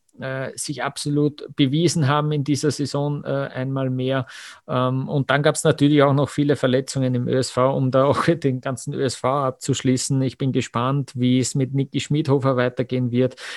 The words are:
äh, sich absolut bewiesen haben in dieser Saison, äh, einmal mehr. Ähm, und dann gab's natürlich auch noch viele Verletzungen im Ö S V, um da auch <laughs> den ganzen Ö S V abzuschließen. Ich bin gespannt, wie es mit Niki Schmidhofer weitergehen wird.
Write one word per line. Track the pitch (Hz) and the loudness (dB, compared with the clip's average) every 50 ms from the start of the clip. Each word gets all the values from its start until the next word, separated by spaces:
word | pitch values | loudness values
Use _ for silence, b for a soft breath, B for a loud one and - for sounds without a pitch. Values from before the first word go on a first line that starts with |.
| _ _ _ - | _ _ _ -12
äh, | 135 135 131 135 131 123 - | -10 -8 -8 -8 -8 -10 -10
sich | - - - 147 123 | -10 -10 -10 -8 -6
absolut | 120 143 - - - 147 143 147 147 147 147 - - - - | -6 -6 -6 -6 -4 -2 0 2 0 0 -2 -6 -16 -12 0
bewiesen | - 143 131 139 156 175 165 - 170 147 131 | 2 2 2 4 2 2 2 2 2 2 2
haben | 147 147 147 151 | 2 2 0 0
in | 151 147 | -2 -2
dieser | 135 147 143 127 - 151 | 0 -2 -2 0 0 -2
Saison, | 131 - 143 131 - 143 143 147 147 143 | 0 0 -4 -4 -2 -2 -2 -2 -4 -4
äh, | - - | -4 -4
einmal | 139 139 139 - - 131 127 135 135 135 135 131 | -4 -4 -4 -6 -6 -6 -6 -4 -2 -2 -2 -2
mehr. | 127 127 127 131 135 135 123 B B B B B B B B | -2 -2 -2 0 -2 -2 -4 B B B B B B B B
Ähm, | - 139 127 127 127 131 131 135 - | -4 0 0 0 0 0 -2 -2 -2
und | - 143 131 - | -2 0 2 2
dann | 131 143 147 | 2 4 4
gab's | 156 147 - | 2 2 4
natürlich | - 160 151 - 143 143 151 143 | 2 2 4 4 4 4 6 6
auch | 139 143 | 6 6
noch | 135 143 143 - | 6 2 2 0
viele | - - 147 143 143 | 0 0 0 0 2
Verletzungen | - - 131 120 135 135 - - 135 131 127 127 | 2 2 2 2 0 0 -2 -4 -2 0 0 0
im | 123 123 120 | 0 0 0
Ö | 123 131 | 0 0
S | 123 - | 0 0
V, | - 123 127 135 139 | 0 2 2 2 2
um | 139 135 131 | 0 0 2
da | 127 131 135 | 4 4 4
auch | 143 131 - - | 4 2 2 2
<laughs> | |
den | - 170 165 - 139 127 127 | 0 0 2 0 -2 -2 -2
ganzen | - 139 127 - - 147 139 | -4 -6 -6 -6 -8 -8 -4
Ö | 127 135 | -2 -2
S | 127 - | -2 -2
V | - - 127 | -2 -2 0
abzuschließen. | 135 147 139 131 131 _ - - 131 - - 135 131 123 - - 139 135 | 0 0 -2 -2 -4 _ -4 -4 -2 0 0 0 0 0 0 0 0 0
Ich | 131 127 - | 0 -2 -2
bin | _ 143 131 | _ -4 -2
gespannt, | 120 127 117 - - 117 120 131 139 143 131 - - | 0 -2 -4 -2 -4 -2 -2 0 0 -2 -4 -6 -4
wie | 123 123 123 127 131 | -2 2 2 2 2
es | 120 - - | 0 0 -2
mit | 143 131 127 | -2 -2 0
Niki | 135 139 135 - - 123 | -2 -4 -4 -2 -4 -6
Schmidhofer | - - 147 151 156 139 139 143 123 135 127 | -4 -2 -2 -2 2 2 0 2 2 0 0
weitergehen | 123 123 123 - - 120 - 127 127 127 120 | 2 0 -2 -2 -4 -4 -2 -2 -2 -2 0
wird. | 117 123 127 123 - B B B B | 2 2 0 0 -2 B B B B